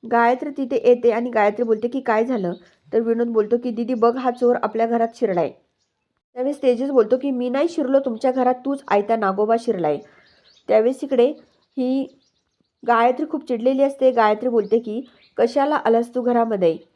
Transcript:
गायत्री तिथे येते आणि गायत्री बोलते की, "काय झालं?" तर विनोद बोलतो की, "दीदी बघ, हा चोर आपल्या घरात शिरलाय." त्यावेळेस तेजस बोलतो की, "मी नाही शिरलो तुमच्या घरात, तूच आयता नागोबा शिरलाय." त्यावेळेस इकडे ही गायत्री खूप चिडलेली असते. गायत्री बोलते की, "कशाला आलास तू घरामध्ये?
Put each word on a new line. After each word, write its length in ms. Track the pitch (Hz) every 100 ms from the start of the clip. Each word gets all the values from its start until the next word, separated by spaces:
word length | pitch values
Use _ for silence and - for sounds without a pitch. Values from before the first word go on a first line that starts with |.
गायत्री 460 | 233 233 233 247 302 277
तिथे 240 | 262 262
येते 260 | 240 240 240
आणि 200 | 220 240
गायत्री 340 | 233 208 208
बोलते 240 | 233 214 240
की, 120 | 262
"काय 220 | 262 214
झालं?" 280 | 233 247 180 180 _ _ _
तर 80 | 220
विनोद 280 | 233 226 240
बोलतो 280 | 226 208 240
की, 120 | 240
"दीदी 240 | 226 233 254
बघ, 200 | 233 247
हा 140 | 254
चोर 260 | 240 240 247
आपल्या 240 | 214 220 226
घरात 300 | 233 226 -
शिरलाय." 340 | 220 175 151 - _ _ _ _ _ _ _ 247
त्यावेळेस 260 | 262 285
तेजस 280 | 269 240 269
बोलतो 260 | 262 214 254
की, 140 | 277
"मी 180 | 247 247
नाही 200 | 262 330
शिरलो 300 | 339 254 269
तुमच्या 320 | 269 226 262
घरात, 240 | 254 247 254
तूच 180 | 269 277 -
आयता 280 | 202 202 226
नागोबा 400 | 202 190 214 233
शिरलाय." 380 | 240 202 156 147 - _ _ _ _ _ -
त्यावेळेस 320 | 214 226 269
इकडे 240 | 277 269 247 302 _ _ _ -
ही 300 | 254 269 269 _ _ _ _ _ _ _
गायत्री 440 | 240 233 233 247 320
खूप 160 | 302 -
चिडलेली 340 | 240 240 269
असते. 280 | 277 277 262
गायत्री 380 | 233 214 214 240
बोलते 300 | 233 196 226
की, 220 | 233 214 - _ _ -
"कशाला 380 | 240 285 277 302
आलास 380 | - 226 240
तू 80 | 254
घरामध्ये? 540 | 240 240 226 208 175 160 -